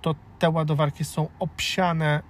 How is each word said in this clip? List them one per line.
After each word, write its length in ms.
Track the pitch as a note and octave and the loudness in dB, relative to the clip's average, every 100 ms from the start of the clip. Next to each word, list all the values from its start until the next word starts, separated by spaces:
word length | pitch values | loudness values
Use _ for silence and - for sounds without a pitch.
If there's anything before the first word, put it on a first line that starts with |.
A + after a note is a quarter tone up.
to 120 | E3 D#3 - - | -2 -4 -8 0
te 120 | E3+ | 0
ładowarki 540 | D#3+ D#3 D3 D3+ - | 2 0 2 0 -2
są 240 | D3+ - D#3 - | -6 -4 -6 -4
obsiane 840 | F3+ - - - F3+ E3 D3+ D3 | -8 -4 -4 0 0 2 2 0